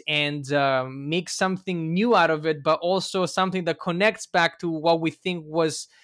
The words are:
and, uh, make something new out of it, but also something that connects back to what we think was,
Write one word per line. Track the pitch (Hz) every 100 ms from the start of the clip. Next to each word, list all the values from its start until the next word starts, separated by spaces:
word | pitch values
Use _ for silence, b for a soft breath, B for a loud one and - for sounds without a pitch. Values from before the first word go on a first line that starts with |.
| -
and, | 151 147 147 135
uh, | 143 139 131 131
make | 135 143 170 175
something | - 190 185 - 175 160 175
new | 233 214
out | 165
of | 156 156
it, | 151
but | 139 156
also | 175 190 185 190 175
something | - 190 185 170
that | 160
connects | - 170 208 185 -
back | 185 170 -
to | 175
what | 160 160 165
we | 160
think | - 190 175 151
was, | 160 160 143 - b